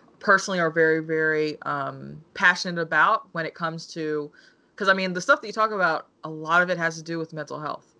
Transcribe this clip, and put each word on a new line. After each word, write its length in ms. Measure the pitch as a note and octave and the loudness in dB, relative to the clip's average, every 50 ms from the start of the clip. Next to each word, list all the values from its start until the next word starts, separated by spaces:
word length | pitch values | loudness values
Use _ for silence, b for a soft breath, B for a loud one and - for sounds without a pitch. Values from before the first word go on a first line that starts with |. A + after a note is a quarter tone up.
| b b _ _ | b b _ _
personally 400 | - - G3 F#3+ - - F#3+ F3+ | 2 4 4 4 4 0 -2 0
are 120 | E3+ D#3+ | 0 0
very, 300 | D#3 E3 D#3+ D#3+ D#3+ D#3+ D#3+ | 2 4 4 4 4 2 0
very, 580 | D#3+ D#3+ D#3+ D#3 D#3 D#3 D3+ D#3 D3+ D3 - - | -2 -2 0 0 0 0 0 0 -2 -4 -6 -6
um, 600 | C#3 C#3+ C#3+ C3+ C3+ C3+ C3+ C3+ C#3 D3 D3+ - _ _ | -6 -4 -4 -4 -6 -8 -10 -12 -14 -14 -16 -18 _ _
passionate 480 | - G3+ F3+ F#3 - - F#3+ F3 E3+ | 2 4 4 4 4 0 -4 -4 -4
about 460 | E3+ D#3+ E3 D#3 D#3+ F#3+ A3 G#3 - - - | -2 0 2 4 4 4 4 2 -2 -6 -8
when 120 | E3+ D#3+ | -8 -8
it 80 | D#3 - | -8 -6
comes 320 | - F3 E3 D#3+ E3 - - - | -6 -6 -6 -6 -8 -12 -12 -10
to, 380 | E3+ D#3 D#3 D3+ D3+ D3 D3+ b b b b b b b b _ | -8 -4 -4 -4 -4 -6 -8 b b b b b b b b _
'cause, 140 | - G#3 F#3+ | 0 2 2
I 40 | F#3+ | 4
mean, 200 | F#3+ F#3+ F#3 F3+ | 4 2 -2 -2
the 80 | F3+ | -2
stuff 200 | F3 - C#4+ D#4 | 2 2 2 2
that 60 | - G#4 | 2 -2
you 60 | - | -2
talk 180 | A3+ G#3+ A3 | -2 0 0
about, 360 | G#3+ G3 F#3 E3 D#3 - - - _ _ - | 0 0 2 2 0 0 -4 -8 _ _ -12
a 60 | D#3 | -12
lot 340 | D#3+ D#3 D#3 D#3 E3 F3 F3+ | -10 -8 -2 2 4 4 4
of 80 | F3+ | 4
it 60 | F3+ E3+ | 2 0
has 180 | E3 E3 D#3+ E3 | 0 -2 -2 -4
to 60 | D#3 | -8
do 160 | E3 E3 E3 | -8 -6 -6
with 140 | D#3+ D#3+ D#3+ | -6 -6 -8
mental 260 | D#3 D3 C#3+ C3+ C#3+ | -10 -10 -8 -10 -8
health. 360 | D3+ C#3+ - - _ _ _ _ | -8 -8 -8 -8 _ _ _ _